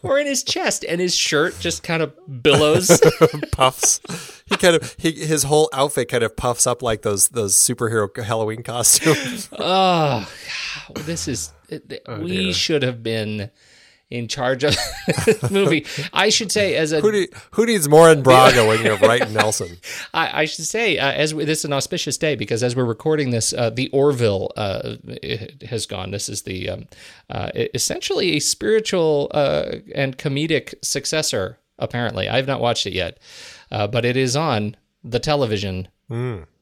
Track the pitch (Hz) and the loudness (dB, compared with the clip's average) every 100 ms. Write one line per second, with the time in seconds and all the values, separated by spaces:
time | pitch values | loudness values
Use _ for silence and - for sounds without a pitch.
0 | - 277 294 262 - 359 330 - - 175 | 0 0 0 -2 -4 -2 -2 -4 -4 -2
1 | 180 - - 143 170 - 175 - - 165 | 0 0 0 2 0 -2 -6 -6 -4 -2
2 | 156 - - 131 147 143 151 160 185 175 | -2 -6 -16 -2 4 6 6 4 4 4
3 | 160 - 160 151 147 - 131 - - - | 4 4 2 2 -8 0 0 2 0 0
4 | - 175 - - - 196 185 165 120 - | -4 -14 -14 -20 -6 2 4 4 0 -4
5 | 160 151 156 156 139 151 156 135 143 143 | -4 -2 -2 0 2 2 2 2 0 0
6 | 120 123 110 - 123 120 - 120 120 110 | -2 0 -2 -2 -4 0 0 0 -2 -2
7 | 113 101 - 123 104 - - 120 117 113 | -2 0 0 0 0 2 2 0 0 0
8 | 101 - 107 113 107 110 117 120 117 - | -2 -4 -4 -2 -2 -6 -8 0 2 2
9 | 160 156 262 247 - - - 190 185 170 | 2 0 -2 -10 -12 -8 0 2 4 2
10 | 151 120 95 - - - - - - - | 0 -2 -6 -14 -12 -10 -10 -12 -14 -12
11 | 151 170 - 120 - _ _ - - - | -8 -6 -6 -6 -8 _ _ -16 -14 -16
12 | - - 165 190 190 175 - 151 127 120 | -12 -10 -6 -4 -2 -2 0 0 0 -2
13 | 113 113 107 107 98 _ _ _ _ _ | -4 -4 -4 -6 -8 _ _ _ _ _
14 | _ 120 117 - 127 131 143 - - - | _ -10 -8 -4 -2 0 0 0 -4 -8
15 | - - - 214 127 196 196 156 - - | -4 0 2 2 0 2 2 2 -2 -10
16 | 151 - 202 226 208 214 196 143 160 156 | -4 0 2 0 0 0 0 0 0 2
17 | 208 208 185 - - - 233 220 147 151 | 2 0 -4 -8 -8 0 2 2 8 10
18 | 165 156 127 127 131 127 107 110 110 104 | 10 10 8 10 10 8 4 4 2 4
19 | 110 120 117 110 110 - 90 85 - - | 4 4 2 0 0 -2 -6 -10 -14 -14
20 | - 160 160 147 156 - 160 220 226 160 | -6 -2 -2 -2 -4 -4 -6 -2 0 0
21 | 139 139 151 156 143 156 151 139 - 139 | 0 0 -2 -2 -2 -2 -2 -4 -4 -6
22 | - 139 160 127 107 117 123 120 123 113 | -4 -2 -2 -2 -2 -2 0 0 -2 -2
23 | 156 156 131 117 - - 117 113 131 139 | 0 0 0 0 -2 -2 -2 -2 -2 2
24 | 143 131 117 98 104 - 104 101 117 117 | 2 2 0 0 -4 -6 -6 -4 -8 -10
25 | - - - 107 - - - 113 - 98 | -14 -12 -8 -8 -8 -16 -10 -8 -8 -10
26 | 95 98 - 104 - 92 95 98 - - | -8 -8 -8 -10 -8 -8 -8 -10 -12 -20
27 | - - _ - 98 - - - - 370 | -20 -20 _ -8 -6 -4 -4 -4 -4 -4
28 | - 392 185 151 - - 208 220 214 190 | -4 -2 0 0 -2 -2 0 0 0 0
29 | 160 147 143 151 139 76 - - - - | 2 0 0 0 0 0 -2 -8 -10 -6
30 | 135 131 151 139 160 151 - - - - | -4 -4 -4 -4 -2 -2 -4 -10 -6 -6
31 | - 156 151 117 95 117 _ _ 113 117 | -4 -4 -2 -2 -4 -8 _ _ -8 -4
32 | 117 95 101 117 131 127 117 113 101 90 | -4 -2 -2 -2 -2 -2 0 -2 -4 -4
33 | 85 - - - - - _ 104 104 117 | -6 -8 -20 -20 -20 -20 _ -4 -2 0
34 | 120 123 131 131 160 113 104 - _ _ | 0 0 0 0 0 0 -2 -8 _ _
35 | 120 120 156 147 123 107 98 92 95 _ | -6 -4 0 0 0 -2 -4 -6 -10 _
36 | _ 117 127 104 78 _ | _ -8 -6 -8 -14 _